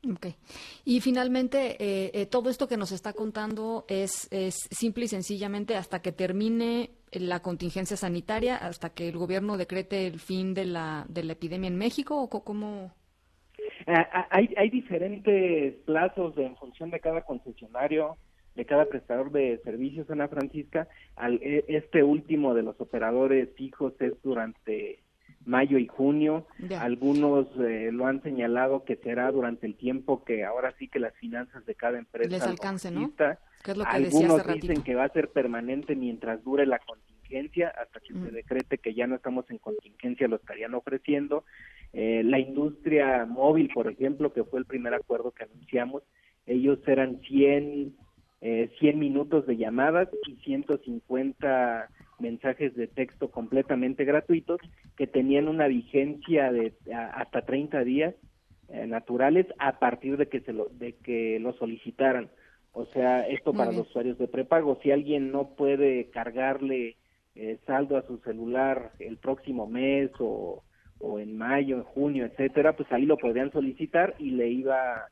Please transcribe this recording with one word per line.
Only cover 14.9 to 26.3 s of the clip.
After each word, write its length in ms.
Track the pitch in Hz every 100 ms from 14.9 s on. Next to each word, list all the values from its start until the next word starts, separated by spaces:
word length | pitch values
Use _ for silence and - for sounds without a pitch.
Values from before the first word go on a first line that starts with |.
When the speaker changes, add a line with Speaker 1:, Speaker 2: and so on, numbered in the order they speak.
| 175 185 208 208 196 185 165 139 - -
Speaker 2:
plazos 500 | 156 180 196 170 147
de, 100 | 131
en 100 | 127
función 360 | 131 - 165
de 80 | 170
cada 220 | 160 165
concesionario, 920 | - 127 131 107 110 120 143 156 151 165 - _ - -
de 100 | 123
cada 200 | 147 147
prestador 460 | 139 - 123 139
de 280 | 147 135 117
servicios, 460 | 123 113 135 147 147
Ana 180 | 151 143
Francisca. 600 | 147 139 151 147 - 165 - - -
Al, 240 | 120 120
e-, 240 | 139 147 -
este 360 | 156 - 165
último 500 | 143 151 - 156 139
de 100 | 117
los 160 | 110 104
operadores 680 | 120 120 113 120 135 135 123 -
fijos 380 | 135 - 135 -
es 140 | 123 -
durante 800 | 135 120 110 - - - 101 - _ _ _ - 120
mayo 320 | 123 139 135
y 100 | 123
junio. 580 | - 135 147 151